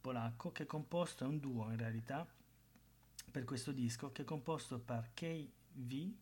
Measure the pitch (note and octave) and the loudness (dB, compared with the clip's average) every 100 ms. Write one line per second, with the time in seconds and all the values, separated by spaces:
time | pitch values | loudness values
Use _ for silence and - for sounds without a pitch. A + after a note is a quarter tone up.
0 | C3 B2 A#2 A#2 F3 - D3 D3+ D3 F3 | 0 2 0 0 -4 -4 -2 -2 2 2
1 | E3+ - C3 D3+ C#3 A#2+ A2 A2+ A2+ A2+ | 2 2 2 2 2 0 2 2 2 0
2 | A2+ C#3 - - - - - - - - | 0 -2 -4 -10 -20 -20 -20 -20 -20 -20
3 | - - - C#3 A#2 B2 - C3+ A#2+ A#2 | -16 -14 -6 -2 0 0 0 4 4 4
4 | C#3+ - C#3+ D#3 - D#3 - B2 A#2 A#2+ | -4 -4 -2 -2 2 0 0 -4 0 -2
5 | A#2 - E3 E3 D3 - - C#3 B2 C3 | -2 -4 -2 -2 -4 -10 -14 -6 -2 0
6 | F3+ A#3+ | -2 -4